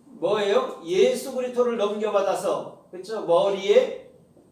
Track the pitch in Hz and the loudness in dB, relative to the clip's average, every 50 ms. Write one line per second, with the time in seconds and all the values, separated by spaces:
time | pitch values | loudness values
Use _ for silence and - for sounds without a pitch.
0 | _ - - - 160 185 214 214 202 196 202 254 - - - - - 165 185 214 | _ -20 -8 -4 -2 0 0 0 2 2 2 2 0 0 -6 -12 -8 -2 2 4
1 | - - - - - 269 247 254 247 - 240 240 247 240 233 208 208 202 214 214 | 4 4 4 0 -6 -6 -6 -6 -6 -2 0 0 0 0 0 0 -2 -2 -2 -2
2 | 220 208 202 196 190 190 180 - 202 180 147 - - - - - - _ - 185 | -2 0 0 0 0 0 -2 -2 -2 -2 -4 -4 -6 -10 -16 -20 -20 _ -18 -16
3 | 190 - 220 202 165 165 170 180 202 196 190 190 190 208 220 254 - - - - | -12 -10 -8 -6 0 2 2 2 2 2 0 -2 0 4 4 4 4 4 -2 -8
4 | - - - - - _ _ - _ _ | -14 -18 -20 -20 -20 _ _ -20 _ _